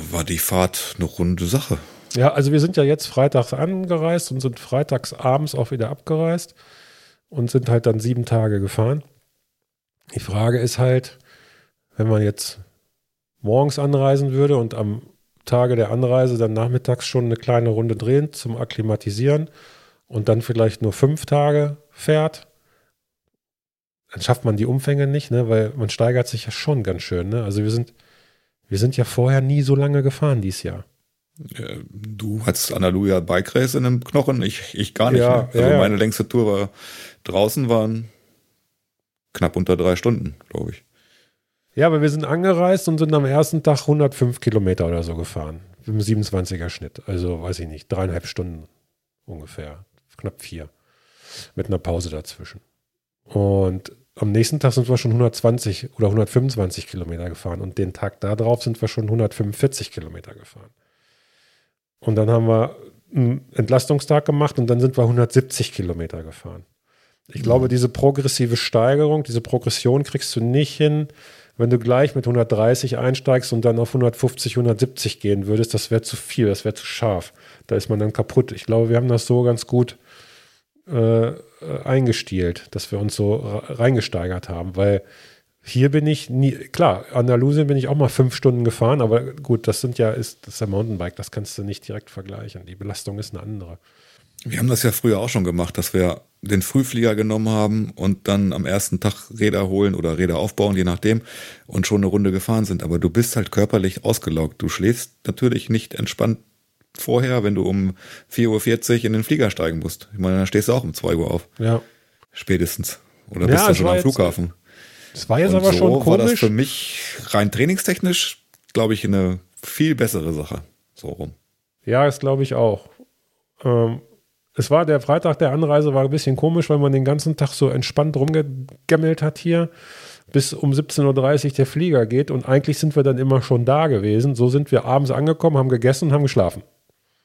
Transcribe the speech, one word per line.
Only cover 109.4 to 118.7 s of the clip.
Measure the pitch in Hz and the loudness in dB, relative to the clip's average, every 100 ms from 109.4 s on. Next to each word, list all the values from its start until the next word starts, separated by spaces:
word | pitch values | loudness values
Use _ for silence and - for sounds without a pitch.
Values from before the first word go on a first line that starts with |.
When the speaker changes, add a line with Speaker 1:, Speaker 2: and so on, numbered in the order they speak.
| 117 | 0
Speaker 1:
steigen | - 82 82 | 0 -4 -2
musst. | 82 - - | -6 -10 -14
Ich | 104 | -4
meine, | 92 92 | 0 0
dann | 95 | 2
stehst | 104 104 | 0 2
du | |
auch | 123 | 0
um | 123 | -2
zwei | 76 87 82 | -6 -2 -2
Uhr | 85 | -2
auf. | 85 - - | -4 -6 -4
Speaker 2:
Ja. | 113 117 - _ _ _ _ | 0 0 -2 _ _ _ _
Speaker 1:
Spätestens. | - - 92 85 - - - _ _ - | -20 -2 0 0 -4 -8 -10 _ _ -14
Oder | 104 117 | -2 2
Speaker 2:
Ja, | |
Speaker 1:
bist | 147 208 | 4 4
du | |
Speaker 2:
es | 170 | 4
Speaker 1:
schon | 170 | 4
Speaker 2:
war | |
Speaker 1:
am | 180 | 2
Speaker 2:
jetzt, | |
Speaker 1:
Flughafen. | 175 - 90 - 87 - _ - - - - | 2 2 0 0 -6 -8 _ -20 -20 -20 -20
Speaker 2:
es | - - | -16 -2
war | - | 0
jetzt | 185 | 4
Speaker 1:
Und | 185 | 4
Speaker 2:
aber | 190 | 4
Speaker 1:
so | 180 | 4
Speaker 2:
schon | - 131 117 | 4 4 4
Speaker 1:
war | 226 | 4
das | 233 | 4
Speaker 2:
komisch. | 240 | 4
Speaker 1:
für | 113 | 2
mich | 107 135 - - - - - - | 2 0 -4 -10 -10 -12 -12 -4
rein | 208 208 | 0 0
trainingstechnisch, | 196 165 190 - 180 185 175 - - _ _ _ | 2 0 0 -2 -2 0 0 -2 -8 _ _ _